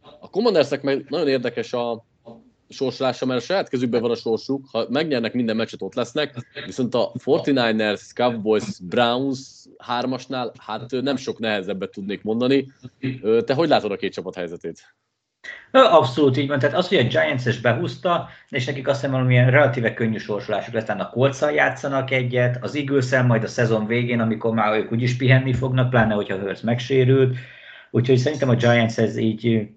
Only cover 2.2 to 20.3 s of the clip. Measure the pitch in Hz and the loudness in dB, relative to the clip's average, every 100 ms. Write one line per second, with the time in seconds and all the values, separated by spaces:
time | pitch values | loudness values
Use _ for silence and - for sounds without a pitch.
2.2 | - - _ _ _ - 127 - 131 123 | -20 -20 _ _ _ -4 -4 0 -2 0
3.2 | 127 127 - 190 - 127 123 117 120 113 | -2 -2 0 -2 0 -2 0 0 0 -2
4.2 | 117 113 - 135 135 113 110 135 160 127 | -2 -2 -2 -6 -4 -4 -2 -2 0 -2
5.2 | 110 123 113 110 110 - 95 127 117 151 | 0 -2 0 -2 -4 -6 -8 -6 -4 -4
6.2 | 147 127 - 143 - - 117 120 104 - | -4 -6 -14 -14 -10 -4 -2 0 -2 -4
7.2 | - 165 143 131 117 110 107 101 - - | 0 0 2 2 2 2 0 -2 -6 -2
8.2 | 123 117 104 107 98 - 90 117 120 123 | -2 0 0 0 0 -10 -2 2 2 2
9.2 | 139 131 - - - - - 120 127 127 | -2 -4 -10 -20 -20 -18 -6 -4 -2 -6
10.2 | - 131 120 - - 110 123 127 135 127 | -6 -8 -8 -10 -10 -10 -6 -4 -2 -2
11.2 | - 104 110 104 92 98 95 - 98 95 | -4 -6 -4 -2 -4 -6 -8 -8 -8 -6
12.2 | 104 113 127 135 131 _ 127 _ 131 127 | -4 0 2 2 0 _ -20 _ -8 -4
13.2 | 107 113 117 135 165 117 104 98 98 98 | 2 2 2 0 2 2 0 -4 -6 -6
14.2 | 90 90 85 87 85 80 _ _ _ _ | -10 -8 -10 -8 -12 -12 _ _ _ _
15.2 | _ _ - - - 262 233 165 127 160 | _ _ -20 -20 0 4 8 6 4 4
16.2 | 143 131 139 143 143 180 180 180 113 156 | 4 4 0 0 0 0 2 2 2 0
17.2 | 156 131 123 104 120 175 165 - 180 165 | 0 0 -2 0 0 0 -4 -4 -2 -2
18.2 | - - _ 139 135 135 139 131 139 131 | -4 -16 _ -6 -4 -4 -2 -2 -2 0
19.2 | 127 123 123 139 139 123 110 - 113 101 | 4 6 6 6 4 2 -2 0 -2 -2
20.2 | - | -4